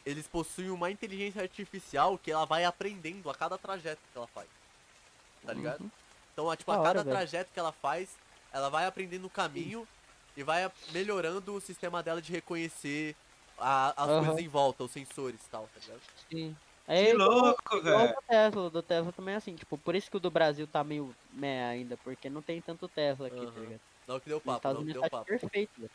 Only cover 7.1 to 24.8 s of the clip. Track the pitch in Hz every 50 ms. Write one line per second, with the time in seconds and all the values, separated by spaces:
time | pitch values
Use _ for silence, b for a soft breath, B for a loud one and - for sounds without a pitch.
7.1 | 131 - 185 156 143 165 185 - _ - 170 160 151 - - 139 147 170 190 190
8.1 | - - - - - - - - - 139 139 139 139 156 170 190 185 - 190 180
9.1 | 170 185 185 185 - - 185 160 143 170 170 156 202 233 226 - - - _ -
10.1 | - _ _ _ - - 139 139 156 170 185 190 185 - - - 156 170 190 208
11.1 | 208 190 170 160 175 196 190 190 208 202 190 - 185 - - 175 170 175 165 165
12.1 | 165 170 165 151 175 170 - - 175 165 165 165 - - - 147 143 147 156 151
13.1 | 151 - _ _ - _ - - - - - 127 139 135 131 139 147 - 143 143
14.1 | 151 156 156 156 156 160 170 165 139 147 139 135 127 - 127 123 - 147 139 -
15.1 | - - 139 127 117 110 - - - 113 110 107 - 110 - - 107 120 - -
16.1 | - - - _ 160 165 160 160 156 151 - _ - _ _ - 156 175 196 214
17.1 | 233 214 196 196 226 247 247 247 247 - - - 220 196 156 165 151 - 226 240
18.1 | 233 269 - - 240 220 214 214 208 208 180 175 160 170 165 - 180 165 170 175
19.1 | 175 - 185 190 196 214 208 - 175 160 - _ - 147 - - 170 190 202 -
20.1 | - 202 175 180 160 170 165 156 151 143 151 151 - 156 147 147 151 147 147 135
21.1 | 120 _ _ - - 131 139 143 135 127 123 120 120 120 127 123 120 117 - 127
22.1 | 131 - - 139 139 151 151 - 170 170 165 - 170 170 - 175 _ - 151 143
23.1 | 135 131 139 127 123 123 123 120 117 113 110 110 113 110 _ _ _ _ _ -
24.1 | 160 - - 151 151 156 - 135 131 117 - 135 135 139